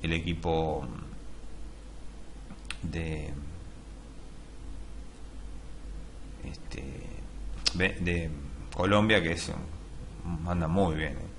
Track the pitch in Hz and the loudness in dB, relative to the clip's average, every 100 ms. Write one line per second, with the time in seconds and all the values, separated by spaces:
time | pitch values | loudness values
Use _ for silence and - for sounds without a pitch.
0 | 80 82 80 82 82 80 80 76 65 - | 2 2 2 0 4 4 4 2 -2 -6
1 | - - - - - - - - - - | -6 -8 -6 -6 -6 -6 -8 -8 -10 -8
2 | - - - - - - - - 82 80 | -8 -8 -10 -8 -8 -10 -8 -4 -2 0
3 | 82 78 73 69 71 82 - - - - | 0 -2 -2 -4 -6 -8 -10 -12 -12 -12
4 | - - - - - - - - - - | -12 -12 -12 -12 -12 -10 -8 -6 -6 -8
5 | - - - - - - - - - - | -8 -10 -10 -8 -8 -8 -8 -8 -8 -8
6 | - - - - - - - - 135 131 | -8 -8 -10 -8 -8 -6 -6 -4 -4 -6
7 | - - - - - - - 87 92 - | -6 -6 -6 -6 -4 0 0 4 4 4
8 | 87 85 82 80 - - - - 92 104 | 2 4 2 -2 -6 -6 -6 2 8 10
9 | 110 107 82 82 - 78 76 - - - | 10 8 8 2 0 -4 -4 -8 -8 -8
10 | - - 87 82 85 87 80 90 95 78 | -8 -6 -4 -2 2 4 6 8 6 6
11 | 78 69 76 | 2 -2 -4